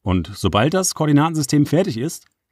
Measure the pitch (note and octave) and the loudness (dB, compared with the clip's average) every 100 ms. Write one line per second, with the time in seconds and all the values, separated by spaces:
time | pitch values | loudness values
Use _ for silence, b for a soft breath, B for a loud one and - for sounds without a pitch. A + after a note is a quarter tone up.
0 | G2 F2+ E2 G2+ G2 G2+ C3+ F#3+ F#3 - | -2 -2 -2 -4 -2 2 2 0 -2 -2
1 | D3+ C#3+ D#3+ D#3 C#3+ D3 C#3+ D3+ G3 G3+ | 2 2 2 0 0 0 2 2 0 -2
2 | D3+ - - _ _ | -6 -8 -16 _ _